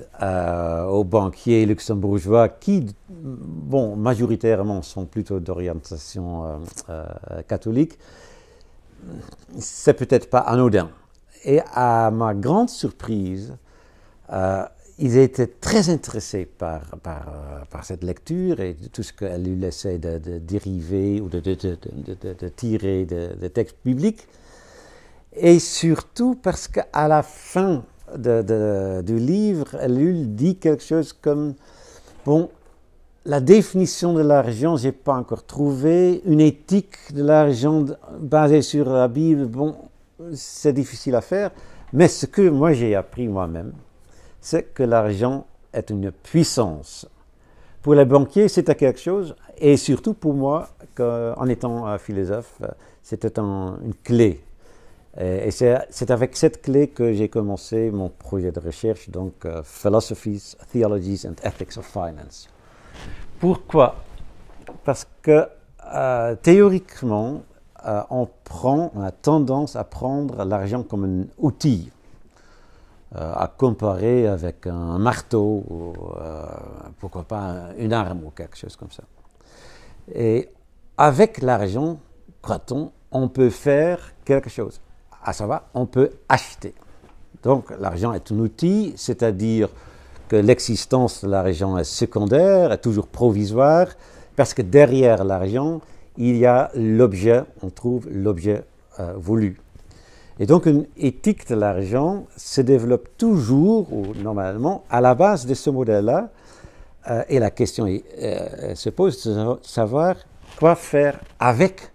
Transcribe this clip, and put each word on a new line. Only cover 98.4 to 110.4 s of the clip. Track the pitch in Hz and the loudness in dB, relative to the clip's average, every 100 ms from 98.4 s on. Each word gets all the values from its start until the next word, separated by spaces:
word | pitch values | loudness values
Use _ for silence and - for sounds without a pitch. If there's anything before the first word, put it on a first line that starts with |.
| 95 104 - _ _ - | -2 -2 -6 _ _ -10
euh, | 87 98 | -10 -8
voulu. | 85 113 101 90 - - - - - - - - | -2 0 0 -4 -16 -20 -20 -20 -20 -20 -18 -4
Et | 104 | 4
donc | 170 165 | 4 6
une | 143 - - | 2 0 -4
éthique | 143 - 208 214 - | -4 0 -2 -2 -4
de | 113 | 0
l'argent | 104 95 95 123 156 202 - - | 0 -2 -2 0 0 -4 -10 -18
se | - - | -4 0
développe | 127 135 117 123 - - | 4 4 4 0 -2 -2
toujours, | 226 190 110 135 185 226 180 | 2 2 2 4 4 2 -2
ou | - 98 107 | -6 -6 -8
normalement, | 104 104 95 104 147 196 - | -6 -4 -4 -2 -4 -4 -2
à | 120 | 2
la | 123 123 | 4 4
base | 196 190 123 | 2 2 -2
de | |
ce | 131 - | -4 -2
modèle-là, | 131 117 104 104 156 226 - - - - - - - - | -2 0 0 2 0 -4 -12 -20 -20 -20 -20 -20 -16 -6
euh, | 117 - | -6 0
et | 135 | 0
la | 104 | 0
question | - 120 - 104 | 0 -2 -2 -2
est, | 98 - - | -4 -8 -10
euh, | 107 92 92 - 101 | -6 -6 -8 -10 -10
se | - 110 | -8 -6
pose | - 185 - 117 | 0 0 0 -4
de | 104 110 135 | -2 -2 -4
savoir | - - 107 135 175 180 - - | -6 -4 -2 0 0 -2 -10 -20